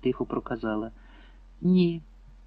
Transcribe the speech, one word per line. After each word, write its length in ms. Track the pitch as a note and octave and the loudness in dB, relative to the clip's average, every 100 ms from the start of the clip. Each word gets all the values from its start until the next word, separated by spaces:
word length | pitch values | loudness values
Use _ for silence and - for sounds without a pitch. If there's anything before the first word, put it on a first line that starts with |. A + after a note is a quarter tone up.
тихо 240 | B2+ B2 | -2 -2
проказала: 680 | B2 B2 - A#2 A2+ G#2+ A2+ - - - - - - - | -4 -6 -6 -4 -2 -2 -4 -12 -20 -20 -20 -20 -20 -2
«Ні, 420 | F3 F#3 F3 E3 - - - - | 2 4 4 0 -10 -20 -20 -20